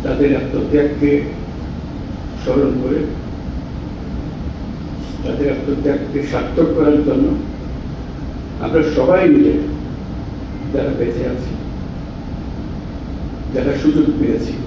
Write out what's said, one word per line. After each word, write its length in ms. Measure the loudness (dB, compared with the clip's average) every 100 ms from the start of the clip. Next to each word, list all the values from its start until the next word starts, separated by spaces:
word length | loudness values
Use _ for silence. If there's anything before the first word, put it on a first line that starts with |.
তাদের 260 | 0 4 4 4
আত্মত্যাগকে 680 | 2 0 4 4 4 4 4 4 2 -6 -8 -6 -6 -6 -6 -8 -6 -6 -6 -4
স্মরণ 300 | 2 4 4 2
করে, 180 | 0 0 0 -4 -6 -6 -6 -6 -6 -8 -8 -8 -6 -6 -6 -6 -6 -6 -6 -6 -6 -8 -8 -6
তাদের 220 | -4 0 0
আত্মত্যাগকে 640 | 0 -2 -2 0 0 -2 -4 -2
সার্থক 380 | -4 -2 2 2 4
করার 220 | 4 4 4
জন্য 180 | 4 4 2 -2 -8 -8 -8 -8 -8 -8 -8 -8 -8 -8 -6
আমরা 180 | 2 2 4 4
সবাই 260 | 6 6 8
মিলে, 200 | 8 8 4 0 -4 -6 -8 -6 -6 -6 -8 -8 -6 -2
যারা 200 | 0 0 0
বেঁচে 240 | 0 0 -2
আছি, 200 | -2 -4 -6 -6 -6 -8 -8 -8 -8 -8 -6 -6 -6 -6 -8 -8 -10 -8 -8 -8 -6 -4
যারা 180 | 0 0 4
সুযোগ 240 | 4 6 4 2
পেয়েছি 340 | 2 2 -2 -4